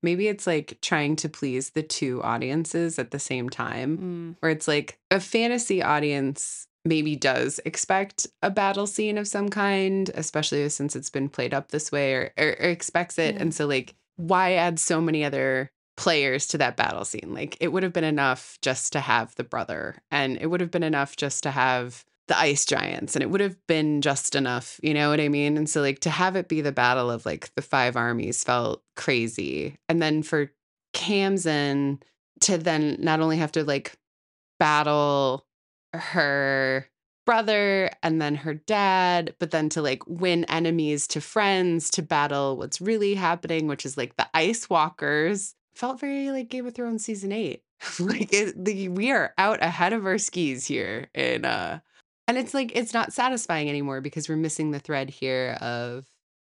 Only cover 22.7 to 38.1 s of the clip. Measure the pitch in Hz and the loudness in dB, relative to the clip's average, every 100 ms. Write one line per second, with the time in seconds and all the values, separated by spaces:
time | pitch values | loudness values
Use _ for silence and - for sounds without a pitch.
22.7 | 147 - - - 143 120 190 202 185 - | 0 -2 -4 -4 -2 0 0 0 -4 0
23.7 | 160 151 147 143 139 - 143 127 123 - | 2 2 2 2 0 0 0 0 -2 -6
24.7 | - 156 147 147 151 147 143 143 151 151 | -4 0 2 4 4 2 2 2 2 0
25.7 | 156 139 139 170 147 185 190 175 156 143 | 2 0 0 -2 2 2 0 -2 -2 0
26.7 | 135 123 127 123 117 110 - - - - | 2 4 4 0 -2 -4 -6 -6 -8 -2
27.7 | 139 123 123 120 117 104 120 - 123 113 | 2 2 2 0 0 -2 -2 0 0 0
28.7 | - _ - - 127 113 - 71 71 143 | -4 _ -6 0 0 0 -4 -6 -4 -6
29.7 | 143 - 165 156 156 151 156 143 - _ | -8 -2 0 2 0 0 -2 -2 -6 _
30.7 | _ _ - 170 202 196 196 165 147 143 | _ _ -6 0 2 2 2 0 0 0
31.7 | 139 139 139 - _ _ _ - 175 165 | 0 0 -2 -10 _ _ _ 2 2 2
32.7 | 156 151 - 160 156 160 160 151 160 147 | 2 0 0 0 2 2 2 0 0 0
33.7 | 139 - - _ _ _ _ _ _ 151 | -2 -4 -16 _ _ _ _ _ _ 4
34.7 | 151 147 147 147 143 135 135 - _ _ | 4 4 4 4 4 2 0 -6 _ _
35.7 | _ _ 165 - 180 147 139 139 135 131 | _ _ -10 -2 2 2 4 2 2 2
36.7 | 131 135 _ _ _ - 226 220 208 202 | 0 -4 _ _ _ 2 2 4 2 4
37.7 | 196 185 - 165 | 2 0 0 0